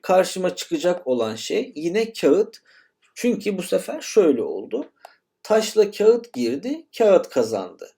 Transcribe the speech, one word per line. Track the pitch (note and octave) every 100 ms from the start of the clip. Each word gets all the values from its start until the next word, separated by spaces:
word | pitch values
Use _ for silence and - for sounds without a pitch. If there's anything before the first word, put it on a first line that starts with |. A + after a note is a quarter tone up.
karşıma | - F#3 F#3 F#3 F3+ -
çıkacak | - D#3+ F3 F3 -
olan | B2+ A2 A2+
şey | - F3+ B3+ D3
yine | E3 G3 A3+
kağıt. | - D3 E3+ - - _ _ _ _ _
Çünkü | - B3 G3+ G3+ G3
bu |
sefer | F3+ F#3 - D#4+
şöyle | - - F3 B2
oldu. | F#2+ F2 - A2+ - _ - _ _ _
Taşla | - G#3+ A3 G#3+ G3+
kağıt | - G#3+ A#3 A#3
girdi, | B3 - C3+ A#3 D#4+ - -
kağıt | A3 F#3 -
kazandı. | C#3 A2 G#2+ F2+ E2+ -